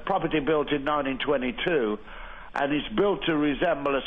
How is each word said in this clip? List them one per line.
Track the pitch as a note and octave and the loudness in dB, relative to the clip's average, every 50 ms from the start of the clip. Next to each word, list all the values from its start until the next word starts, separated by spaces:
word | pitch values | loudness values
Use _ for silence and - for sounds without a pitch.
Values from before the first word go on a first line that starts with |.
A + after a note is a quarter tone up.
| - | -4
property | - G3 F#3 D#3 D#3+ - D#3 | -2 0 0 0 0 0 0
built | C#3 C3 D#3+ D3+ C#3+ C3 | 2 2 2 2 2 2
in | D3 D3 C3+ | 0 -2 0
nineteen | D3+ D3+ D3 C#3 C3+ C3+ B2 | 0 0 0 0 0 -2 -2
twenty-two, | - - D3 C3+ B2 B2+ A2+ - - F#3 F3 D3+ A#2 G#2+ G#2 G#2+ - - - - - - - - - - - | 0 0 0 2 0 -2 -2 -2 0 0 2 2 2 2 0 -2 -6 -10 -14 -14 -14 -14 -14 -14 -12 -8 -4
and | - C#3+ C#3 D3 | -2 0 0 0
it's | D3 A#2 - - | 0 -2 -2 0
built | - G3 G3+ F#3+ - - - | 2 2 2 2 0 0 0
to | D#3+ D3 | 2 2
resemble | D3 D3+ C#3 A#2+ - F3 D#3+ C#3+ C#3+ C#3+ C#3 | 2 2 2 2 2 2 2 2 0 0 0
a | C3+ B2 | 0 0